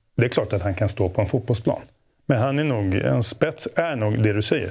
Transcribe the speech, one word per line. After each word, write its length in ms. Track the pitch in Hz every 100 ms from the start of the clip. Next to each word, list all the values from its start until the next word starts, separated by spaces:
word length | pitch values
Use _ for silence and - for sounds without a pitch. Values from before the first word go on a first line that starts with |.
| _ -
Det 80 | 117
är 40 |
klart 240 | - 104
att 80 | 101
han 120 | 101
kan 160 | 90 104
stå 200 | - 95
på 120 | 101
en 60 | 101
fotbollsplan. 540 | 131 - 117 - - - _ _ _ -
Men 120 | 123
han 200 | 135 139
är 40 |
nog, 320 | 151 117 95 95
en 280 | 131 131
spets 440 | 110 - 151 - - -
är 200 | 170 135
nog 280 | 107 110
det 100 | 107
du 80 | 104
säger. 280 | 104 156 92